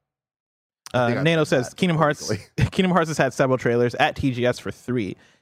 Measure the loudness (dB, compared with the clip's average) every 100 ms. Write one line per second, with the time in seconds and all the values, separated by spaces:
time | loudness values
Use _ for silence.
0 | _ _ _ _ _ _ _ _ -6 -2
1 | 0 0 0 2 2 0 -2 -2 0 2
2 | 0 0 -4 -6 -6 -2 0 2 2 2
3 | 0 0 -2 0 2 2 2 2 2 2
4 | 0 0 -2 0 0 -2 -6 -10 -4 -4
5 | -4 -8 _ _